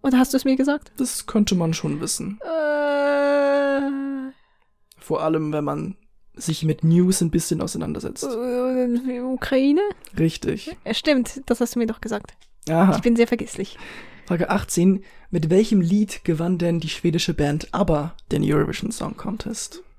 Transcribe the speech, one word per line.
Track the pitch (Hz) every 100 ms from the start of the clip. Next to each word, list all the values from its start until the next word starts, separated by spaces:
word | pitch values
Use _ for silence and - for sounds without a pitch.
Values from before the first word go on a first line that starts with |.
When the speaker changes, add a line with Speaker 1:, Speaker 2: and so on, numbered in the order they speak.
Speaker 1:
Oder | 269 254
hast | 254
du | 269
es | 269
mir | 262
gesagt? | 269 294 - -
Speaker 2:
Das | 254 - -
könnte | 220 208 180
man | 165
schon | 165 156 147
wissen. | 156 - - 208
Speaker 1:
Äh. | - 320 302 294 294 285 285 285 285 285 277 285 277 277 277 277 277 269 262 - _ _ _ _ _ _
Speaker 2:
Vor | - 160
allem, | 160 156 151
wenn | 151 147
man | 147 160 - _ _ - -
sich | - 160
mit | 156 147 160
News | 170 180 190
ein | 170
bisschen | 170 - 160
auseinandersetzt. | 165 165 170 - - -
Speaker 1:
Äh, | 277 233 247 247 254 254 247 240 262 247
Ukraine? | 254 254 - 262 277 302 415 - - -
Speaker 2:
Richtig. | 165 - - - - - -
Speaker 1:
Ja, |
stimmt, | - 311 269 226 269 -
das | 233
hast | 240 240
du |
mir | 226
doch | 220
gesagt. | 220 208 - - - - -
Speaker 2:
Aha. | 160 190 -
Speaker 1:
Ich |
bin | 240 233
sehr | 233
vergesslich. | 233 208 - 196 - - - - - -
Speaker 2:
Frage | 175 -
achtzehn. | 196 - - 185 190 - - -
Mit | 175 156
welchem | 185 220 208
Lied | 170 202 214 -
gewann | - 160 170 180
denn | 170 170
die | 156
schwedische | - 175 165 -
Band | 160 147 151 -
abba | 180 165 151 156 - -
den | 151
Eurovision | 151 151 - - -
Song | - - -
Contest? | 196 220 - 220 - 339 -